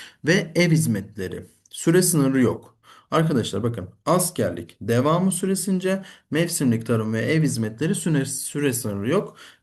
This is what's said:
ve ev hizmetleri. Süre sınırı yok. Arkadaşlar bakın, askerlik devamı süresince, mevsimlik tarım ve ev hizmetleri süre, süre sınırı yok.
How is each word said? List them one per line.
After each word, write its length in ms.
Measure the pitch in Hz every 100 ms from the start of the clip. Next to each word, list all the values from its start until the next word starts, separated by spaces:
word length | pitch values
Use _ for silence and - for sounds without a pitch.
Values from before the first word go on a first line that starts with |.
| - - 139
ve 260 | 190 - -
ev 160 | 175
hizmetleri. 760 | 156 117 101 95 - 92 87 - _ _
Süre 320 | - - 175
sınırı 400 | 180 156 135 131
yok. 380 | 113 - - _ - - -
Arkadaşlar 520 | 151 165 139 - 101
bakın, 260 | 117 113 92 - -
askerlik 720 | 180 160 - 98 87 - -
devamı 500 | 101 117 143 170 190
süresince, 720 | 185 190 190 202 185 180 196 - - -
mevsimlik 540 | 147 170 - 135 113 113
tarım 280 | 117 110
ve 80 | 110
ev 220 | 117 156
hizmetleri 520 | 143 117 110 113 156 202
süre, 300 | 185 147 127
süre 480 | - - 147 143
sınırı 360 | 117 110 101 107
yok. 280 | 185 - - - -